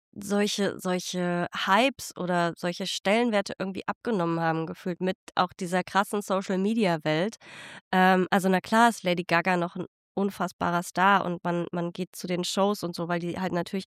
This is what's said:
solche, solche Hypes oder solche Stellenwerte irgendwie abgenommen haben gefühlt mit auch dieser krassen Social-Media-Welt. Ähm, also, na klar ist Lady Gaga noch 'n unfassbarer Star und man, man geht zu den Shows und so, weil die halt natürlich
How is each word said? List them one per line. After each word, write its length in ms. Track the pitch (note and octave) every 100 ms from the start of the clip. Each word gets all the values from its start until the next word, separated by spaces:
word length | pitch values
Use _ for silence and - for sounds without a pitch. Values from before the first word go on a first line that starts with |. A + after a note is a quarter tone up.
| _ -
solche, 580 | - G3+ G#3 - G3 -
solche 680 | F#3 F3+ - F3+ F3 F3 F3 - -
Hypes 500 | G3+ C4+ - - -
oder 380 | F3+ F3 E3+ -
solche 300 | F3+ F3 F#3
Stellenwerte 680 | - F#3+ A3+ A#3+ G#3 - -
irgendwie 280 | F#3+ F#3+ -
abgenommen 540 | - A#3+ G3+ E3 E3
haben 260 | E3 D#3+ D#3+
gefühlt 340 | F3+ F#3 E3+
mit 160 | F#3 - - -
auch 160 | F3+
dieser 320 | - F3+ F3+
krassen 380 | - F#3+ G#3 G#3
Social-Media-Welt. 1120 | - F#3+ G3 F#3 G3+ A3+ F#3+ D#3+ D#3 D#3 G3+ - - - - - -
Ähm, 340 | F#3+ F#3 F#3 F#3
also, 180 | F3 F#3
na 120 | F#3
klar 300 | - A3 A#3
ist 120 | -
Lady 200 | F3+ F3
Gaga 320 | F3 E3+ F#3+ F3+
noch 200 | E3+ F#3
'n 100 | - _ _
unfassbarer 680 | - G3+ - F#3 - F3 F3
Star 400 | - - F#3+ G3
und 200 | - F3
man, 220 | F3 F3 E3+
man 200 | F3 E3+
geht 240 | F3 F3+ -
zu 100 | F3+
den 180 | F3
Shows 380 | F3 - G3 G#3
und 120 | F3 F3
so, 120 | E3+
weil 120 | F3
die 200 | F3 F3
halt 120 | F#3
natürlich 340 | F3 E3+ G3